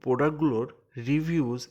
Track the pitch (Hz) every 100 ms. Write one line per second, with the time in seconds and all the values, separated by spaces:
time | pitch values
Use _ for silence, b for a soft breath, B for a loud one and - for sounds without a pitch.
0 | 127 127 151 151 156 113 123 - _ -
1 | 120 147 160 170 123 123 -